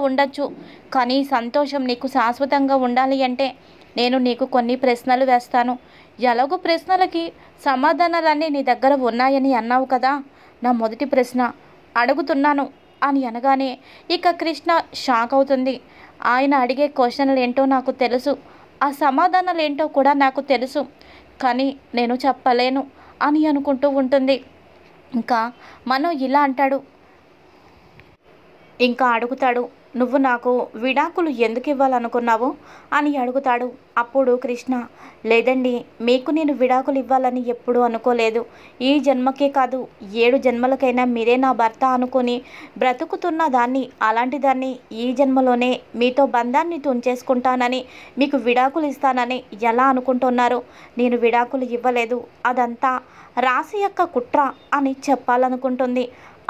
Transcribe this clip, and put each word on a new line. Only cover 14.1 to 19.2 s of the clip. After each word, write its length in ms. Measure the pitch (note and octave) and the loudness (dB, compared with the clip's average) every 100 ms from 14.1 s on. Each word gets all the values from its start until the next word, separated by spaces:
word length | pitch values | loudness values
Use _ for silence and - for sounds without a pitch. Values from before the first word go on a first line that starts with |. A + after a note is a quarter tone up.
| F4+ | 0
ఇక 160 | F4+ E4+ | 0 0
కృష్ణ 300 | E4 D#4 E4 E4 - - | -4 -4 0 0 -2 -6
షాక్ 320 | - A3+ A#3+ C4+ | -2 0 2 2
అవుతుంది. 380 | C#4 C4 C4 B3 - - - - - | 2 0 0 -4 -12 -20 -20 -6 0
"ఆయన 220 | B3 C#4 C#4 | 2 2 2
అడిగే 240 | B3 C4 D4 C#4+ | 0 0 -2 0
క్వశ్చన్లు 420 | A#3+ C4 C4+ C4 | 0 0 0 2
ఏంటో 220 | B3 B3 C4+ C4 | 0 0 2 2
నాకు 160 | C4 C4 | -2 -2
తెలుసు, 320 | B3 B3 C#4+ - - - - - C#4+ | -2 0 -2 -4 -8 -20 -20 -4 -4
ఆ 20 | C#4 | 0
సమాధానాలు 580 | D4 C4+ | 0 2